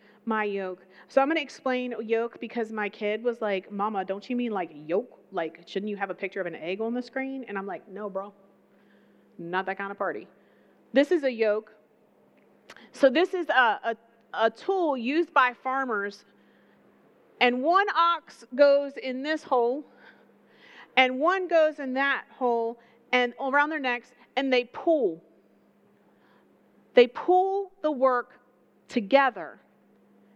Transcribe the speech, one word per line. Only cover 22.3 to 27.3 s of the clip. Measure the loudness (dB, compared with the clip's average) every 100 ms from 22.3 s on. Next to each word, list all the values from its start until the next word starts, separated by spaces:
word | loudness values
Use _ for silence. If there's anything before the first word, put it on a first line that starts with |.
hole, | -4 0 0 -2 -6 _ _ _
and | 0 0 -2
around | 0 2 2
their | 0
necks, | -2 -4 -8 _ _
and | -4 2
they | 2
pull. | 0 -2 2 2 2 -2 -12 _ _ _ _ _ _ _ _ _ _ _ _ _ _ _ _
They | 4 4
pull | 2 2